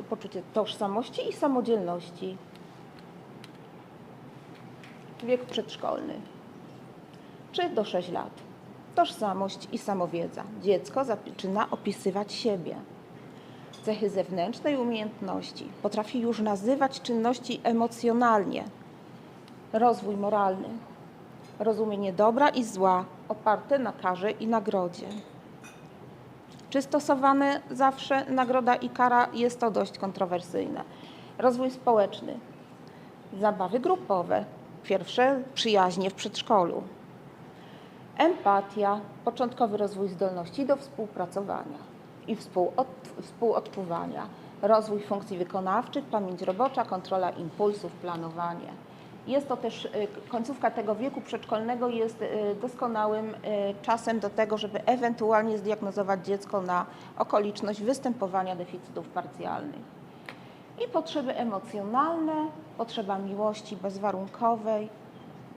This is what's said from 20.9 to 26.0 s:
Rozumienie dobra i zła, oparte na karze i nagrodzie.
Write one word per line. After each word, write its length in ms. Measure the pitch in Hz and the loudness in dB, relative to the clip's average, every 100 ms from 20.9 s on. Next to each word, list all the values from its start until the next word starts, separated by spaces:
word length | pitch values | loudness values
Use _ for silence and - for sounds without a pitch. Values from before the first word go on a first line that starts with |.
| - - - - - - - | -16 -18 -18 -20 -18 -18 0
Rozumienie 540 | 214 214 220 202 196 | 2 2 0 0 0
dobra 360 | 185 214 233 294 | 6 6 8 6
i 160 | - | 4
zła, 400 | 220 190 190 180 180 - - | 0 4 6 6 2 -8 -8
oparte 500 | 214 - 208 - 277 | 0 2 2 2 2
na 140 | 233 | 2
karze 380 | - 190 180 202 | 0 0 0 0
i 160 | 214 220 | -2 0
nagrodzie. 600 | 226 208 202 175 175 190 208 - - - - - - - - | 2 2 2 0 -4 -10 -12 -14 -18 -18 -20 -20 -20 -20 -18